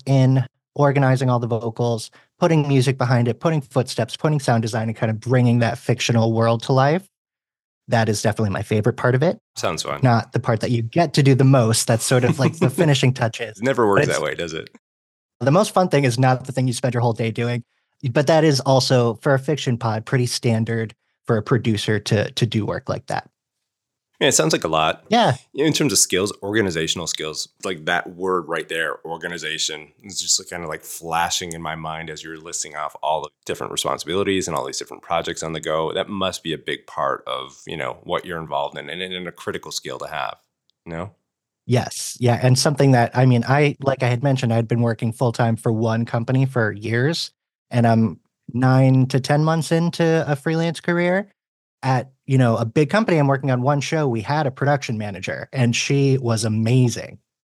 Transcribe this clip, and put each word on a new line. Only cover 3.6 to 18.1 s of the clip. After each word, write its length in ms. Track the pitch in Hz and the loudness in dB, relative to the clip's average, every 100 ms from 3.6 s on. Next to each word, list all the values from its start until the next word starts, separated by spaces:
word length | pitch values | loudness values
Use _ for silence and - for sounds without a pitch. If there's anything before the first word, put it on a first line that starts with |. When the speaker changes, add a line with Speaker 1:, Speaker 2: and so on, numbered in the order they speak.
Speaker 1:
footsteps, 560 | - 135 120 - 113 - | -2 -2 -2 -4 -6 -2
putting 220 | 156 151 | -2 0
sound 240 | - 117 | 0 0
design, 240 | 110 110 113 | 0 -4 -4
and 80 | 110 | -2
kind 160 | 113 | -4
of 80 | 110 | -2
bringing 400 | 120 127 123 120 | 0 2 4 4
that 180 | 117 - | 0 -2
fictional 560 | - 117 - 117 113 | -2 -2 0 2 2
world 300 | 110 117 117 | 2 2 0
to 100 | - | 2
life. 320 | 131 139 170 - _ _ _ _ _ _ _ - | 2 4 2 -4 _ _ _ _ _ _ _ -2
That 200 | 117 113 | 0 2
is 140 | 104 | 0
definitely 300 | 110 101 107 | 0 0 -2
my 100 | 85 | -2
favorite 340 | - 107 113 - | -2 0 0 0
part 200 | 127 131 | 0 2
of 60 | |
it. 160 | 160 220 _ - | 0 -2 _ -6
Speaker 2:
Sounds 260 | 104 80 | -4 -4
fun. 160 | - 71 | -6 0
Speaker 1:
Not 300 | 131 117 - | 2 2 0
the 80 | - | -4
part 220 | - 113 | -2 -2
that 100 | 190 | 0
you 100 | 120 | -2
get 320 | 113 165 170 151 | 0 0 2 4
to 80 | |
do 120 | 135 127 | 4 6
the 80 | |
most. 440 | 131 135 113 113 - | 6 6 4 2 0
That's 180 | 117 - | 0 2
sort 180 | 127 | 2
of 160 | 120 - | 2 2
like 180 | 131 - | 0 2
the 120 | 175 | 0
Speaker 2:
<laughs> 0 | |
Speaker 1:
finishing 440 | - 160 135 131 | 2 2 4 2
touches. 460 | 127 117 - 113 110 | 2 -2 -4 -10 -4
Speaker 2:
It 40 | |
never 220 | 120 120 110 | -2 2 4
works 200 | 98 147 | 4 2
Speaker 1:
But 40 | |
it's 80 | 76 | 0
Speaker 2:
that 60 | |
way, 100 | 76 | -2
does 200 | 76 85 | -4 -6
it? 160 | 80 - - _ _ _ _ _ - | -8 -12 -18 _ _ _ _ _ -4
Speaker 1:
The 100 | 127 | 2
most 220 | 165 214 | 4 4
fun 160 | 185 185 | 2 2
thing 160 | 143 135 | 2 2
is 120 | 117 | 2
not 280 | 131 127 - | 2 2 -2
the 80 | |
thing 140 | 127 127 | -4 -2
you 60 | |
spend 200 | 120 127 | -2 -2
your 80 | 120 | 0
whole 120 | 120 | 0
day 180 | 110 113 | 0 -2
doing, 320 | 107 117 120 - _ _ _ 139 | -2 -4 -4 -8 _ _ _ -2